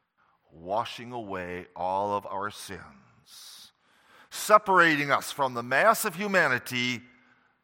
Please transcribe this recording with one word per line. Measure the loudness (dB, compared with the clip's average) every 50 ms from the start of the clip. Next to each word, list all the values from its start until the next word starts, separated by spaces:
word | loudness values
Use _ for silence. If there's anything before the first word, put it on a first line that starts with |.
| _ _ _ _ _ _ _ _ _ _
washing | -20 -16 -8 -4 -4 -2 -4 -4 -8 -14 -14 -12 -12
away | -12 -10 -8 -8 -8 -8 -8 -10 -12 -12 -14 _
all | -8 -6 -2 -2 -2 0 0 -2
of | -4 -4
our | -6 -8 -8 -8 -8
sins, | -10 -12 -14 -14 -14 -16 -16 -20 -20 -20 _ _ _ _ _ _ -20 -20 -20 -20 -20 -20 -20 -20 _ _ _ _ _ _ _ _ _ -20 -20 _
separating | -12 -10 2 4 6 6 6 6 6 6 6 6 4 2 2 2
us | 0 0 0 -4
from | -4 -2 -2 -2 -2
the | -4 -4
mass | 0 2 4 4 4 4 4 0
of | -4 -6
humanity, | -6 -4 0 2 2 4 4 2 0 -2 -4 -4 -4 -2 -2 -4 -6 -8 -14 _ _ _ _ _ _ _ _ _ _